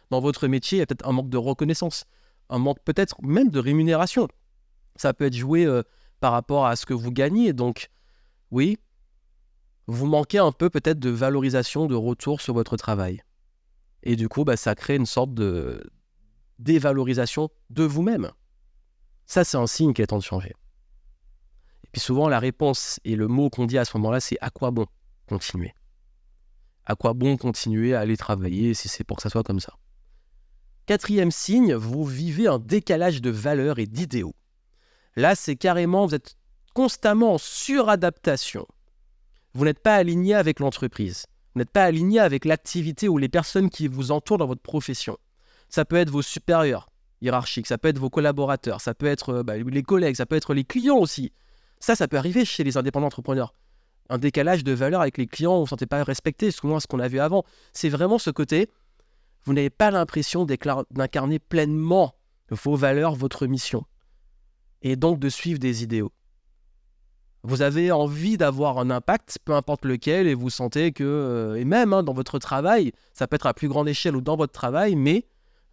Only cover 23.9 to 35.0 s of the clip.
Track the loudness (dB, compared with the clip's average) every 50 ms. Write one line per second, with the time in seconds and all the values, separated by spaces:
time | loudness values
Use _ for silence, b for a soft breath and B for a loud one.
23.9 | -2 -2 0 0 0 -2 -2 -4 -6 -6 -6 -8 -6 -4 -4 -2 -2 -2 -4 -4
24.9 | _ _ _ -20 -20 _ _ -6 -6 -6 -6 -6 -8 -6 -8 -8 -10 _ _ _
25.9 | _ _ _ _ _ _ _ _ _ _ _ _ _ _ _ _ _ _ -6 -6
26.9 | -4 0 0 0 0 2 2 2 2 2 0 -4 -4 -2 -4 -2 0 0 2 2
27.9 | 0 0 0 0 -2 -2 -2 -4 -4 -2 -2 -2 -2 0 0 0 0 -2 -6 -10
28.9 | -8 -8 -8 -8 -8 -6 -6 -4 -2 -2 -2 -2 -4 -4 -4 -8 -18 -20 _ _
29.9 | _ _ _ _ -20 -20 _ _ _ -20 _ _ -20 -20 _ -20 -20 _ -2 0
30.9 | 0 0 0 0 2 2 2 2 0 -2 -2 0 4 4 4 4 4 2 -2 -4
31.9 | -4 -4 -4 -4 -4 -4 -4 -4 -2 2 2 2 2 2 0 0 -2 -2 2 0
32.9 | 0 2 2 0 0 0 -2 -2 -2 -2 -2 0 0 0 0 0 0 -2 -4 -4
33.9 | -4 -6 -6 -4 -4 -4 -4 -6 -8 _ _ _ _ _ _ _ _ _ _ _
34.9 | _ _